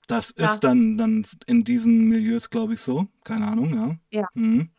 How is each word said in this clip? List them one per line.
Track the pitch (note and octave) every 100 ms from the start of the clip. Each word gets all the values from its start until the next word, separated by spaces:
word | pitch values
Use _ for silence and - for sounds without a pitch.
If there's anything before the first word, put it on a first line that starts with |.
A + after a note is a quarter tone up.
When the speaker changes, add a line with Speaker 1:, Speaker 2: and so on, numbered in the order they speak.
| -
Speaker 1:
Das | A#3 - -
Speaker 2:
ja. | D#3+
Speaker 1:
ist | G#3+ C#3+
dann, | - A3 G#3+
dann | A3 A3 G#3 - -
in | A#3+
diesen | A3+ A#3+ A3+ A3+ A3
Milieus, | A3+ A3 A#3 -
glaub | A3+ A3
ich, | A3+
so. | - C3 G3+ _
Keine | - A3 G#3
Ahnung, | A3 B3
ja. | A3 A#3 C4 _
Speaker 2:
Ja. | G#3+ F#3+
Speaker 1:
Mhm. | - A3 A#3 E3